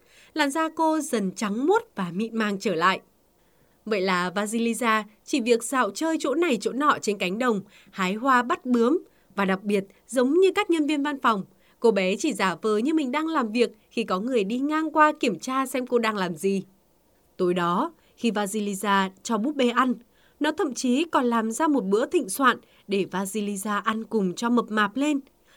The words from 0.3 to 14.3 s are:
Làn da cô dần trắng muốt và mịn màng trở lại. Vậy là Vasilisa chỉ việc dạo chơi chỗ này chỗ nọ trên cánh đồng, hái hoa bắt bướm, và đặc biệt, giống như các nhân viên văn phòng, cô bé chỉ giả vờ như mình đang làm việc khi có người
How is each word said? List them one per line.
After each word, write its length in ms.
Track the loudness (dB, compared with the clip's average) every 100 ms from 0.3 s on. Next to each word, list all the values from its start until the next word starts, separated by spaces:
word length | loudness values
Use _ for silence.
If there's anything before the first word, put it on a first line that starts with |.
Làn 180 | -2 0
da 180 | 0 -2 0
cô 240 | 0 0
dần 320 | 0 -2 -2
trắng 340 | -4 -4 -2 2
muốt 160 | 0 0 -6
và 160 | -6
mịn 260 | -4 -4 -2
màng 220 | -2 -2
trở 160 | -2 2
lại. 240 | 2 2 -4 _ _ _ _ _ _ _ -4
Vậy 160 | 0
là 280 | 2 0 0
Vasilisa 720 | -2 -4 -2 -2 0 2 0 -2 _ -4
chỉ 160 | -2
việc 220 | 2 2
dạo 260 | 2 0 -2
chơi 260 | -2 -2 0
chỗ 160 | 0 0
này 220 | 0 0
chỗ 100 | -2
nọ 260 | 0 2 2
trên 160 | -2 -2
cánh 220 | -4 -2
đồng, 220 | 0 -2 -4 -16 -14
hái 220 | -4 -2
hoa 300 | 0 2 2
bắt 220 | 2 -2 0
bướm, 340 | 2 4 2 -2 _ _ -4
và 100 | 0
đặc 180 | 0
biệt, 200 | 0 -2 -2 _ -4
giống 320 | 0 2 4
như 120 | 4 4
các 140 | 2
nhân 180 | 2 2
viên 160 | 0
văn 160 | -2 0
phòng, 220 | 0 0 -4 _ _ _
cô 120 | 2
bé 240 | 2 0 0
chỉ 180 | -2
giả 220 | 0 0 0
vờ 160 | 0 0
như 160 | 0
mình 180 | 0 0
đang 160 | -2 -2
làm 240 | -2 -2
việc 200 | 0 0 -2 _
khi 140 | -6
có 160 | -4 -4
người 240 | -2